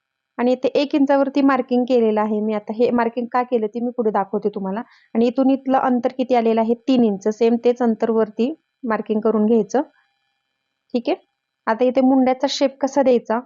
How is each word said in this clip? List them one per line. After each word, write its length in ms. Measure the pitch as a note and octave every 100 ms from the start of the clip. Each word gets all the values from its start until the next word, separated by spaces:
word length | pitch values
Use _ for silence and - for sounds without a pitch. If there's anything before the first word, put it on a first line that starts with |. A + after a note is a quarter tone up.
| _ _ _ -
आणि 140 | B3
इथे 160 | B3+ B3+
एक 280 | - C#4+
इंचावरती 460 | D#4 C4+ C#4 C#4 C#4+
मार्किंग 420 | C#4 C4 B3 B3
केलेलं 380 | B3 B3 A3+ G#3+
आहे 180 | G#3+ G#3+
मी. 140 | G#3+
आता 200 | G#3+ G#3+
हे 180 | G#3+ A#3+
मार्किंग 360 | A#3+ A3+ B3 A#3+
का 120 | B3+
केलं 240 | B3 A#3+ G#3+
ते 120 | A#3+
मी 120 | A#3+
पुढे 200 | A#3+ A3
दाखवते 380 | G3+ G3 G#3 G3+
तुम्हाला. 320 | G3+ F#3+ G3+ B3 _ _
आणि 100 | A3+
इथून 240 | A#3+ B3 C4
इथलं 280 | C4+ C4+ C4
अंतर 320 | - B3 B3+ C4
किती 180 | B3
आलेलं 260 | A#3+ A3+ A3
आहे, 120 | A3
तीन 300 | A#3 - B3+
इंच. 240 | A#3 G3 G#3+
सेम 280 | G#3+ A#3 A#3+
तेच 160 | A#3+ A#3+
अंतर 280 | A#3+ A3 A3+
वरती 520 | A3+ A3 - A#3+ D#4+ _ _
मार्किंग 380 | A#3+ G#3+ A3 G#3+
करून 240 | A3 A3
घ्यायचं. 360 | G#3 A#3 G3+ B3 D#4+ _ _ _ _ _ _ _ _ _ _
ठीक 160 | B3 C4
आहे, 260 | F#4+ _ _ _ _ -
आता 160 | A3+
इथे 180 | B3+ B3+
मुंड्याचा 460 | B3+ C4+ B3+ B3+ C#4
शेप 280 | - C#4 C4+
कसा 260 | C4+ C#4
द्यायचा 360 | C4 A#3+ A#3 A3+